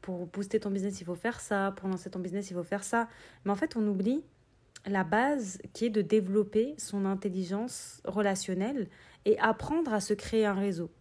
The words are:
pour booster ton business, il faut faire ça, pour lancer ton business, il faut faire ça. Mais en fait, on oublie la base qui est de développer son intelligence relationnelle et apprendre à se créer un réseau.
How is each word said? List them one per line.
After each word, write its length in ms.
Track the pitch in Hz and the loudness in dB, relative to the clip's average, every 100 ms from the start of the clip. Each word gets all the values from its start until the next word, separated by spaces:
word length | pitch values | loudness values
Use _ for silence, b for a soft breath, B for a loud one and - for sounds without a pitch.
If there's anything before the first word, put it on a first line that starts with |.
pour 240 | - 180 175 | -6 -6 -6
booster 340 | 196 196 220 | -6 0 0
ton 100 | 208 | 0
business, 300 | 196 196 196 | -2 -2 -4
il 40 | |
faut 120 | 170 175 | -8 -4
faire 240 | 233 233 | -4 -6
ça, 320 | - 202 196 196 | -2 0 0 -2
pour 120 | 190 | -4
lancer 220 | 185 185 | -4 -4
ton 100 | 185 | -8
business, 300 | 185 190 196 | -4 -6 -4
il 40 | |
faut 80 | 180 | -6
faire 220 | 170 202 | -4 -4
ça. 240 | 196 233 226 B B B | 0 0 0 B B B
Mais 60 | 202 | -2
en 60 | 196 | 0
fait, 180 | 320 | 0
on 120 | 233 208 | 0 0
oublie 340 | 190 196 277 - _ _ _ _ - 196 | 2 2 0 -4 _ _ _ _ -14 -2
la 160 | 196 | 0
base 560 | 170 208 262 294 202 190 - | 4 4 4 2 -2 -10 -14
qui 140 | - 233 | -2 0
est 40 | |
de 120 | 214 | 2
développer 760 | 190 220 185 202 208 214 247 311 | 4 4 4 2 4 2 0 -2
son 260 | - 202 | -6 -2
intelligence 960 | 196 196 202 185 175 196 240 - - - | 0 0 -2 -4 -2 -2 -4 -8 -12 -8
relationnelle 840 | - 202 202 190 - 185 208 277 190 B B B | -4 0 2 0 -2 -2 0 -2 -6 B B B
et 120 | 202 220 | 2 4
apprendre 520 | 220 226 - 311 311 | 4 2 0 0 2
à 60 | 214 | 0
se 160 | 196 | 0
créer 320 | 208 - 226 214 | -2 0 2 4
un 80 | |
réseau. 380 | 196 202 170 165 - | 2 0 -2 -6 -8